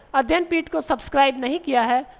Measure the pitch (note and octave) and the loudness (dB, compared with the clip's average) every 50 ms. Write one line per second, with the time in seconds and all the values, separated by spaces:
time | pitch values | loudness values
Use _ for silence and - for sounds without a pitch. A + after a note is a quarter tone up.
0 | - _ - C4+ C4 A3+ D#4 F4+ F4+ E4+ E4+ E4 D#4+ - - D#4+ - - D4+ - | -16 _ 0 0 2 2 0 0 0 0 -2 -2 -2 -2 -6 -6 -2 -2 -4 -4
1 | - - - C#4 C#4 C4+ B3 C4 B3+ B3+ D4 F4 - C#4+ C4 A#3+ A3+ A#3+ B3 B3+ | -4 -2 2 4 4 4 2 -2 -4 -4 -4 -4 -4 0 0 2 2 2 0 0
2 | - - - - | -2 -4 -14 -20